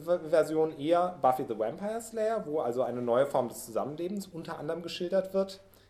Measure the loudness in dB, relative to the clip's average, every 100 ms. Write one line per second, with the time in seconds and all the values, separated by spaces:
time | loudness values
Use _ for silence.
0 | 0 0 4 4 4 2 0 0 2 4
1 | 2 4 4 4 0 -2 -2 -2 -6 -6
2 | -6 -2 0 0 -2 -2 0 0 -2 0
3 | 2 4 4 2 0 -6 -6 -4 -4 -4
4 | -6 -6 -8 -10 -10 -8 -6 -6 -6 -6
5 | 0 0 2 0 -2 -4 -20 -20